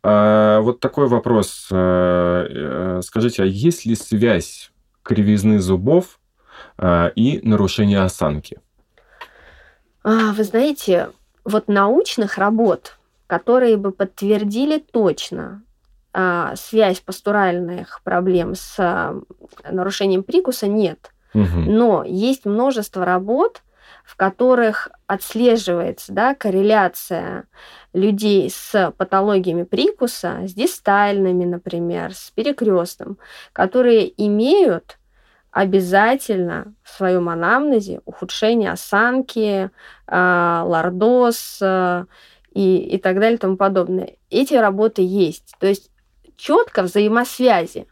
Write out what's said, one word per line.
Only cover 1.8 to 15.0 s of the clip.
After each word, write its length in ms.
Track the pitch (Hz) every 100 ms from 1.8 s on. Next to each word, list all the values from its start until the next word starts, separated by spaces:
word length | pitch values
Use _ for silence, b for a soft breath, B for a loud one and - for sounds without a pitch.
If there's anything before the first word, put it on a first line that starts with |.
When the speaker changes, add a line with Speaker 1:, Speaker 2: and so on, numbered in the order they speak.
| 92 90 90 90 87 90 - - 73 65 92 90
Speaker 1:
э, 20 |
скажите, 400 | 87 110 120 113
а 40 | 95
есть 400 | 98 156 165 113
ли 80 |
связь 760 | 113 - 107 117 92 - - - _ _ _
кривизны 580 | - 107 104 104 107 107
зубов, 580 | 92 92 107 170 185 _ _ _ B B B -
а, 300 | 90 87 85 -
и 240 | 120 147 113
нарушения 560 | 107 95 - 101 101
осанки? 560 | 92 - 78 76 - - _ _ _ B B B B B B B B B _ _
Speaker 2:
А, 280 | 208 226 220
вы 120 | 208
знаете, 680 | 208 226 294 277 - 175 196 _ _ _
вот 240 | - 214 -
научных 720 | 202 202 285 - - 202 -
работ, 580 | 202 220 226 - - _ _ _ _
которые 500 | 175 - 247 247 214
бы 160 | 196
подтвердили 880 | 190 196 - 196 208 208 214 294 302
точно, 840 | - 240